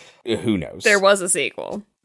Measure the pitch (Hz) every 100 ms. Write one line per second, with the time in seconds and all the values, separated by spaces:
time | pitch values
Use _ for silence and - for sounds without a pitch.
0 | - _ 123 110 - 98 76 - 220 202
1 | 196 202 180 170 127 - 50 208 - _